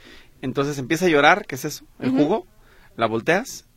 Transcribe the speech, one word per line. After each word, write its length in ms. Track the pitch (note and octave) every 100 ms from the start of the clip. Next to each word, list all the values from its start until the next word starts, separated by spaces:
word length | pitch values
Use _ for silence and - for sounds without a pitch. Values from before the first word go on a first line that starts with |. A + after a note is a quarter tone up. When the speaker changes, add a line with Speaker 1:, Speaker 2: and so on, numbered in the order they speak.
| - - - -
Speaker 1:
Entonces 380 | C3 C#3 C#3+ C#3+
empieza 280 | C3 D#3+ F3+
a 20 |
llorar, 360 | D3 D3 F#3+ -
que 100 | C3
es 80 |
eso, 200 | D3+ - - -
el 100 | C3
Speaker 2:
Ujú. 80 | C3
Speaker 1:
jugo, 280 | D3 A3 - _ _ - - -
la 100 | A2+
volteas, 600 | A2+ A2 F3+ C4+ - _